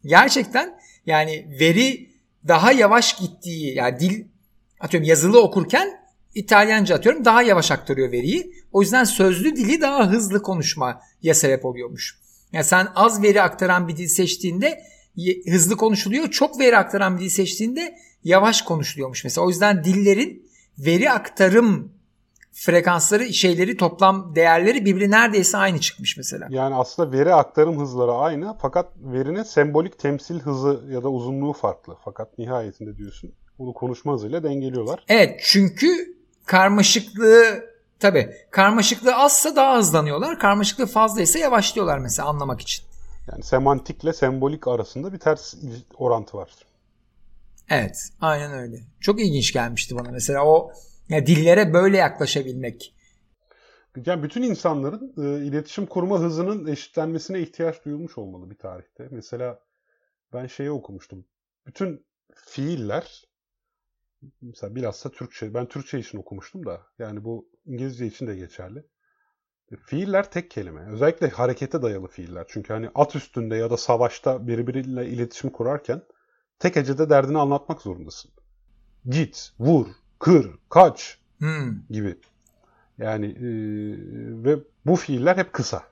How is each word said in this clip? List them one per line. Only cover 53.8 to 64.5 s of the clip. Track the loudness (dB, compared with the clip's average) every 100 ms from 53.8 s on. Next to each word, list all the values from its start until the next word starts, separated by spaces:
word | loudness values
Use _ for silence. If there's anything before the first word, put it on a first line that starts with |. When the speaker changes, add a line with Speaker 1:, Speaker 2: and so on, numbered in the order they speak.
| _ -10 -6
Speaker 2:
Yani | -4
bütün | -6 -4
insanların, | -4 -2 -2 -2 -6 -8 -14 -8
e, | -6 -6 -6
iletişim | -6 -8 -10 -6
kurma | -6 -2 -2
hızının | -2 -4 -4 -6 -8
eşitlenmesine | -10 -8 -8 -6 -8 -8 -10
ihtiyaç | -10 -6 -6 -6 -12
duyulmuş | -12 -12 -14
olmalı | -16 -16 -20
bir | -18
tarihte. | -18 -18 _ -20 -18
Mesela | -18 -14 -10 -10 -12 _ _ _ _ _ _ _
ben | -16 -16
şeyi | -12 -10
okumuştum. | -10 -12 -20 _ -20 _ _ _ _ -20
Bütün | -10 -10 -10 _ _ _ _
fiiller, | _ -8 -6 -6 -6 -8 -10 -20 _ _ _ _ _ _ _ _ _ _ -20 _
mesela | -20